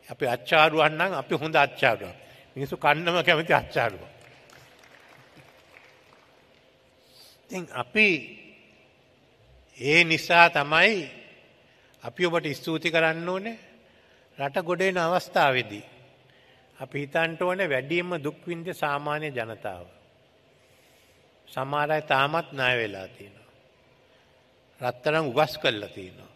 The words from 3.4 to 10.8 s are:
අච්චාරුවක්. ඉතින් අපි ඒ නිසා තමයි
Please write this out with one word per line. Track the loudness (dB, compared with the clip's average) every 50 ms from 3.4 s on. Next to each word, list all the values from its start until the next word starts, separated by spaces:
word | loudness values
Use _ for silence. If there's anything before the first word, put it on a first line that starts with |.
| 2 2 2
අච්චාරුවක්. | 2 2 -2 -2 -2 -2 -2 -4 -8 -18 -20 -20 -20 -20 -20 -20 -20 -20 _ -20 -20 -20 -20 -20 -20 -20 -20 -20 -20 -20 -20 -20 -20 -20 -20 _ -20 -20 -20 _ -20 _ _ -20 -20 -20 -20 _ _ _ _ -20 _ _ _ _ _ _ _ _ _ _ _ _ _ _ _ _ _ _ _ _ -20 -20 -20 -20 _
ඉතින් | _ _ -10 -10 -10 -8
අපි | -8 -8 -8 -4 0 2 2 2 2 0 -4 -12 -20 -20 -20 -20 -20 _ _ _ _ _ _ _ _ _ _ _ _ _ _ _ _ _ _ _ -20 -20 _ _ _ -6
ඒ | 0 4 6 6 6
නිසා | 4 2 -2 2 4 8 8 8
තමයි | 8 6 0 0 2 4 4